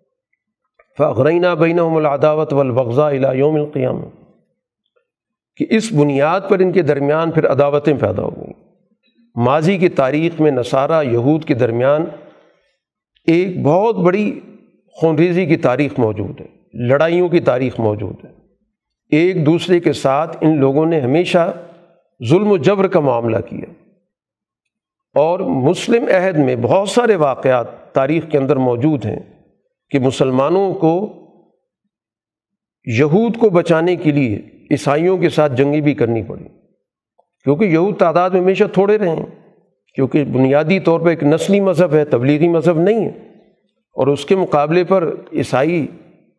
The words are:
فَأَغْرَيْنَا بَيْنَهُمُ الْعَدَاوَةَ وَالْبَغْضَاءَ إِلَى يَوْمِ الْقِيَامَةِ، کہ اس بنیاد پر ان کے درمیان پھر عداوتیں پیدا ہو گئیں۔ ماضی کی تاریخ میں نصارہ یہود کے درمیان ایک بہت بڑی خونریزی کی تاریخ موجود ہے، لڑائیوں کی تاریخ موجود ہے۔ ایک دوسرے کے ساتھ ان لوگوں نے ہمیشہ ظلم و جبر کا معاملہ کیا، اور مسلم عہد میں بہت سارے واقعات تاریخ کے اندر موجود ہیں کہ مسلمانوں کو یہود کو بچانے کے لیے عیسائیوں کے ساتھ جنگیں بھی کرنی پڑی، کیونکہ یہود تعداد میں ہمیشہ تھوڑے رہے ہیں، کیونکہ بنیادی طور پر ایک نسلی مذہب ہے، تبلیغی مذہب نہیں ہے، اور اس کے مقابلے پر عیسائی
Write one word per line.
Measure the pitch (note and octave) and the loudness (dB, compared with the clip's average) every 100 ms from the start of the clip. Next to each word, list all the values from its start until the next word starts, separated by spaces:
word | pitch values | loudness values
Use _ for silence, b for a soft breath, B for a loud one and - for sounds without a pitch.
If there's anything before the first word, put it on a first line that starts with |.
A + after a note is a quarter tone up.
| _ _ _ _ _ _ _ _ _ - | _ _ _ _ _ _ _ _ _ -4
فَأَغْرَيْنَا | D3 A#2 C#3 E3+ F3 | -2 2 2 2 2
بَيْنَهُمُ | E3 E3 F3 E3 D#3+ | 2 0 2 0 0
الْعَدَاوَةَ | D3+ C#3 D3+ D#3 C#3+ C#3 | 0 0 0 0 0 0
وَالْبَغْضَاءَ | C3+ A#2+ A#2+ A#2+ D3+ | 0 0 0 0 0
إِلَى | C#3 C3 C3 | 0 0 0
يَوْمِ | D3 D#3 | 0 0
الْقِيَامَةِ، | D3 C#3+ B2+ - - - _ _ _ _ _ _ _ _ _ _ _ _ _ - | -4 -4 -4 -4 -10 -18 _ _ _ _ _ _ _ _ _ _ _ _ _ -8
کہ | D3+ | -2
اس | A3 A3 | -2 0
بنیاد | D3 D3 C#3 D3+ F#3 F#3+ | 0 2 2 0 0 0
پر | G3 | 0
ان | F#3 | 2
کے | F#3 | 2
درمیان | D3 C#3 C#3+ D#3 E3 | 0 0 0 0 0
پھر | D#3+ C#3+ | 0 2
عداوتیں | C3 C#3+ C#3+ D3+ C3+ | 2 2 0 0 0
پیدا | G#2 G2 | 0 -2
ہو | - - | -6 -8
گئیں۔ | - - _ _ _ _ _ _ _ - | -14 -20 _ _ _ _ _ _ _ -2
ماضی | A#2+ D3+ D#3+ G3 | 0 2 0 2
کی | F3 | 0
تاریخ | E3+ C3 D3+ E3 E3 | 0 -2 0 -2 0
میں | D#3 | 0
نصارہ | C3 - C3+ C#3+ D#3+ | 0 -2 -2 0 0
یہود | C#3 A#2 B2 D#3 | 0 0 0 0
کے | D#3 | 0
درمیان | C3 A#2+ A#2 C3 D3+ E3 - - b b b b b _ _ _ _ - | -2 0 0 0 0 -2 -10 -20 b b b b b _ _ _ _ -2
ایک | E3+ F#3+ F3 | 0 0 -2
بہت | C3 E3+ A3+ F#3+ | 0 2 0 0
بڑی | F3 G3 G#3 - - - _ _ _ - | 0 0 -2 -6 -14 -20 _ _ _ -2
خونریزی | D#3+ D3+ F3+ F3 F3 | 0 2 2 0 0
کی | D#3+ | 0
تاریخ | B2+ B2+ D3 - | 0 0 -2 -2
موجود | A2 G2+ G2+ - | -2 -2 -8 -12
ہے، | - _ _ G#2 A#2+ | -18 _ _ -6 -2
لڑائیوں | C#3 D#3+ F3 F3+ | 0 2 0 0
کی | E3 | 0
تاریخ | B2 B2+ C3 A2+ | 0 0 -2 -2
موجود | A2 G#2+ G#2 - | -2 -2 -8 -12
ہے۔ | - - _ _ _ _ _ _ _ | -20 -20 _ _ _ _ _ _ _
ایک | D3+ F3 F3+ C#3+ | 0 0 0 0
دوسرے | E3+ F3 F3 | 0 0 -2
کے | E3 | 0
ساتھ | C3+ C3+ C#3 E3 - | -2 -2 -2 -4 -2
ان | D#3 D#3 | 0 2
لوگوں | C3+ C#3 D#3+ | 2 2 0
نے | E3 | 0
ہمیشہ | B2 D3+ F3+ F3 F3 - - - _ _ _ - | 0 0 2 0 0 -4 -14 -20 _ _ _ -10
ظلم | A#2 F3 G#3 | 0 2 2
و | G3 | 2
جبر | C3+ G3+ F#3+ | 2 2 2
کا | F3+ | 0
معاملہ | C#3+ A#2+ A#2 A2 - | 0 0 0 -4 -6
کیا، | - - - _ _ _ _ _ _ _ _ _ _ _ _ _ | -12 -16 -18 _ _ _ _ _ _ _ _ _ _ _ _ _
اور | C#3+ D#3 F#3 F3+ D3 | 0 0 0 -2 -2
مسلم | C3 F3+ - A#3 C4+ | 0 -2 0 0 2
عہد | F#3 F#3+ D#3 | 0 2 0
میں | C3 B2 | 0 0
بہت | A#2 F3+ G3 | 0 0 0
سارے | A#3 A#3+ G3 | 0 2 2
واقعات | D3 B2+ C3+ B2+ A2+ - - | 0 0 0 0 -2 -12 -6
تاریخ | - C3+ E3 D#3 | -2 0 0 0
کے | C#3+ | 0
اندر | C3+ C3+ | 0 0
موجود | B2+ A#2+ D3 C#3+ G#2+ | 0 0 0 -2 -4
ہیں | - - - _ _ _ _ _ | -8 -12 -20 _ _ _ _ _
کہ | C#3+ | -2
مسلمانوں | C3 C3 C3+ B2+ C#3 F3+ G3 | 0 0 0 2 2 0 -2
کو | - D#3+ F3 G#3 - - _ _ _ _ _ _ _ _ _ _ _ _ _ _ _ - | 0 0 0 -4 -12 -20 _ _ _ _ _ _ _ _ _ _ _ _ _ _ _ -6
یہود | A2+ D3+ F#3 A#3 A#3 | 0 2 2 0 2
کو | A3+ | 2
بچانے | F3 E3+ D#3+ E3+ F3 | 2 2 0 0 0
کے | D#3+ | 0
لیے | D3 B2+ G2+ - - - | 0 0 -4 -10 -16 -4
عیسائیوں | - D3 C#3+ F3 F#3 | -2 0 0 0 0
کے | E3 | 0
ساتھ | - D3+ | 2 0
جنگیں | B2+ C#3 D3+ | 2 0 0
بھی | D3 | 0
کرنی | - A#2 A2+ | 0 0 -2
پڑی، | G2+ G2 - _ _ _ _ _ _ _ _ _ - | -6 -12 -18 _ _ _ _ _ _ _ _ _ -2
کیونکہ | D3 | 0
یہود | G#3 D#3+ F#3+ - | 2 2 0 0
تعداد | F3+ D#3+ F#3 | 0 2 2
میں | F#3 | 2
ہمیشہ | F3+ F#3 G3+ | 2 2 0
تھوڑے | F3+ G3 G#3+ | 2 2 2
رہے | F#3 D#3+ | 0 -4
ہیں، | - - _ _ _ _ _ - | -8 -14 _ _ _ _ _ -4
کیونکہ | C3 D#3 | -2 0
بنیادی | C3 A#2 C3 C#3+ D#3 F#3+ | 0 2 2 2 0 0
طور | - E3 | 0 0
پر | E3+ | 0
ایک | D#3+ | 0
نسلی | C#3+ D#3+ - G3+ | 2 0 2 0
مذہب | G3 D#3 F3 | 2 2 2
ہے، | D3+ D3 | 2 2
تبلیغی | A#2+ C3 D3 E3+ | 0 0 2 2
مذہب | E3+ D3+ D#3+ | 2 0 2
نہیں | F3+ A3+ | 2 0
ہے، | E3 - - _ _ _ _ _ _ - | -2 -8 -20 _ _ _ _ _ _ -4
اور | C3 | 0
اس | C#3+ | 0
کے | - F#3+ | 0 0
مقابلے | F3+ D3+ D3+ F3 | 0 0 0 0
پر | F3 F#3+ E3 - - | 2 0 0 -6 -8
عیسائی | D3 - B2+ D#3 F3 C3 - - _ _ | -6 -2 -2 0 -2 -4 -10 -20 _ _